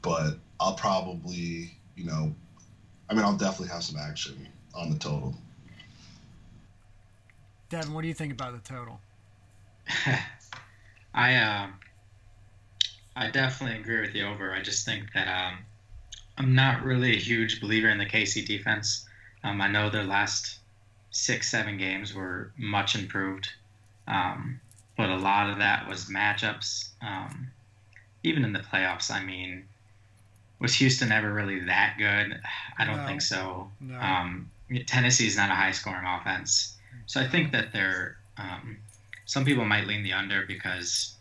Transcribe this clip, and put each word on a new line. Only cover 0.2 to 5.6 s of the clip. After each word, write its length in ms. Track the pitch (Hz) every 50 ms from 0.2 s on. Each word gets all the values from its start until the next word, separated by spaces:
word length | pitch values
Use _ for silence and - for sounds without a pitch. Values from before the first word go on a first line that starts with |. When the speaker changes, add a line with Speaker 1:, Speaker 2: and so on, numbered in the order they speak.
| 80 76 76 - - - - -
Speaker 1:
I'll 140 | - - -
probably, 1000 | - - 104 95 92 180 185 185 170 156 175 180 175 175 170 170 82 170 175 - - - - -
you 80 | - 175
know, 280 | 170 156 156 - 156 156 - - - - - - - - - - - - - - -
I 40 | 104
mean, 100 | 110 104
I'll 120 | 101 101
definitely 380 | - 104 95 92 - 92 85 87
have 80 | 85 82
some 160 | - 78 76
action 480 | 73 76 76 - - 71 69 67 69 - - - - - -
on 140 | - 85 78
the 80 | 78 78
total. 360 | - - 73 71 - - - - - - - -